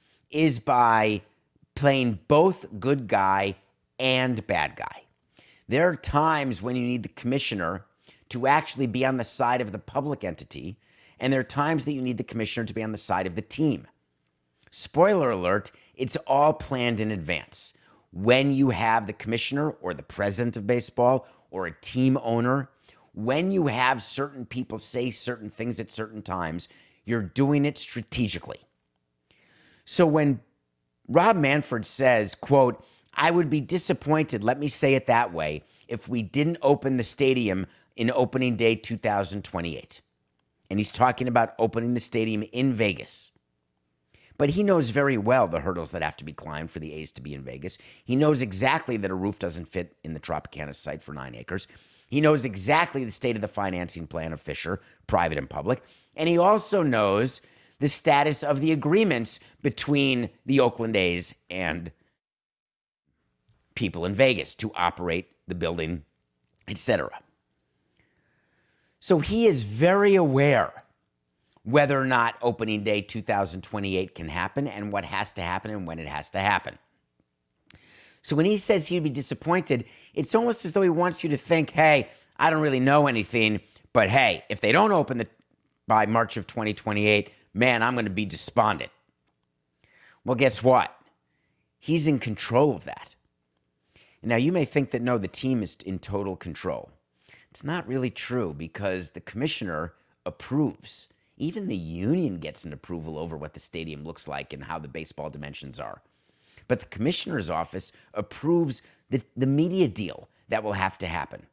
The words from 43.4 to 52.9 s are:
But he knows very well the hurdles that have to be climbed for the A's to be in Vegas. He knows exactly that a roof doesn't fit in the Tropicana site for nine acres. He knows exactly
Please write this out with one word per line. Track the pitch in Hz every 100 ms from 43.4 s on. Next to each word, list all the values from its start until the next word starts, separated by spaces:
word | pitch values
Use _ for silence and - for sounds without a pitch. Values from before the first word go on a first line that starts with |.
| _ _ _ _ _ _ _ _ _ -
But | 143
he | 170
knows | 202 175 117
very | 139 139 120
well | 107 131 98
the | 82
hurdles | 82 87 78
that | 85
have | 76 -
to | 76
be |
climbed | 76 87 76 80
for | 80
the | 78
A's | 78 73
to | -
be | 69
in | 69
Vegas. | 65 65 87 - - -
He | - 131
knows | 151 139
exactly | 117 95 131 156 - 113
that | 98
a | 92
roof | 98 -
doesn't | 92 82 80
fit | 90 82 _
in | 78
the | 78
Tropicana | - 76 - - 73 71
site | 71 76
for | -
nine | 73 65
acres. | 57 62 95 - - _ _ _
He | 139
knows | 151 147 120
exactly | 98 98 156 170